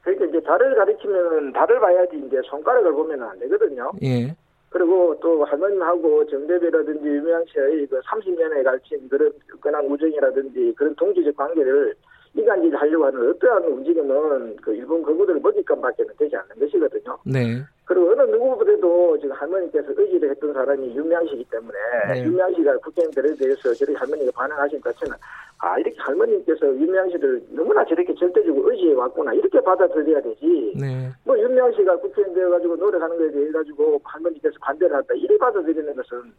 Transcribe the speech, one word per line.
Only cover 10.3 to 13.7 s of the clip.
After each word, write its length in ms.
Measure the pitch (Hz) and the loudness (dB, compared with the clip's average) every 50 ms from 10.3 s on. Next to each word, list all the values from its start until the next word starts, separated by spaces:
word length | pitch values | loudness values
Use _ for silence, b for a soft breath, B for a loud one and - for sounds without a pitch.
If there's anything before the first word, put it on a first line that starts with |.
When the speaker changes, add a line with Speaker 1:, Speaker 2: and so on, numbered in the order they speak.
| 127 135 135 135 123 127 123 117 113 - | 0 -2 -4 -4 -4 -2 -2 -2 0 0
Speaker 1:
그런 160 | 139 156 151 | -2 -2 0
동지적 400 | - 165 196 202 180 165 143 147 | -2 -2 0 2 2 0 0 0
관계를 580 | - 139 147 170 160 143 127 135 143 143 117 - _ b b b b b b b | -2 -4 -4 0 0 0 2 2 2 2 0 -2 _ b b b b b b b
이간질 400 | - 147 - - 185 165 170 143 | 0 2 2 2 4 2 2 2
하려고 300 | 131 143 147 160 165 151 | 2 0 2 2 4 2
하는 240 | 135 135 131 120 127 | 2 2 2 0 0
어떠한 360 | 170 - - 254 233 196 170 | 0 2 2 4 4 4 2
움직임은 920 | 165 | 0